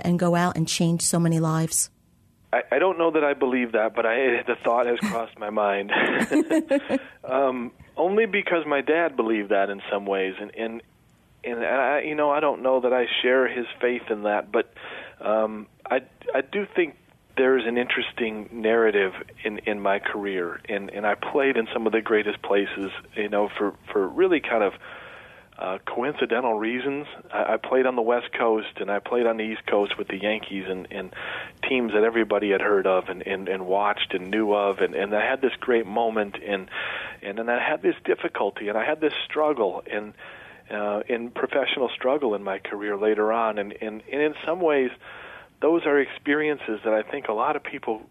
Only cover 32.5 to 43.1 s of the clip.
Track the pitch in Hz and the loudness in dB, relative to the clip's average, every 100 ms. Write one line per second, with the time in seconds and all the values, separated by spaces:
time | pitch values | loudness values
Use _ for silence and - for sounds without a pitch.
32.5 | 95 101 98 95 92 90 90 98 95 95 | 2 4 2 4 2 0 -6 -6 -4 -4
33.5 | 95 90 98 104 104 - 95 92 110 104 | -4 0 2 2 0 -4 -4 -2 0 2
34.5 | 104 101 95 92 78 101 104 117 131 131 | 4 2 2 0 0 0 0 0 0 0
35.5 | - - 117 98 113 113 110 101 98 101 | 0 2 2 2 0 0 0 -2 -6 -6
36.5 | 98 95 - - - - - 101 104 117 | -6 -6 -8 -8 -8 -10 -12 -10 -6 -2
37.5 | 120 156 156 180 - - 180 175 - 104 | 0 0 0 0 0 -2 -2 -2 -2 -4
38.5 | - 104 107 123 156 151 - - 151 151 | -2 -4 -2 -2 0 0 -2 -4 0 0
39.5 | 139 101 - - 107 107 - - - - | 2 0 -2 -6 -8 -8 -14 -18 -18 -20
40.5 | - - 104 104 104 - 117 120 - 139 | -20 -10 -6 -2 -2 -2 -4 -4 -4 -2
41.5 | 143 123 143 120 - 127 147 131 101 98 | 0 0 0 -2 0 0 0 0 -2 -4
42.5 | 98 - 104 104 101 107 | -6 -8 -6 -4 0 2